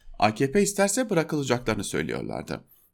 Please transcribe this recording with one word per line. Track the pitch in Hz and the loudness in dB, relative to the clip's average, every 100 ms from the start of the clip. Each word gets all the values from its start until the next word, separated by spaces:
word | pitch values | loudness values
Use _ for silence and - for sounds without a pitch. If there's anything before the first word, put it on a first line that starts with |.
| - - | -12 0
A | 107 110 | 2 2
K | 135 | 2
P | 202 | 4
isterse | 196 202 196 254 247 | 2 2 2 2 2
bırakılacaklarını | 175 156 151 135 120 123 107 | 2 2 -2 0 0 0 -2
söylüyorlardı. | 95 73 78 60 55 55 76 71 - _ _ | -2 -2 -2 -4 -6 -8 -8 -10 -12 _ _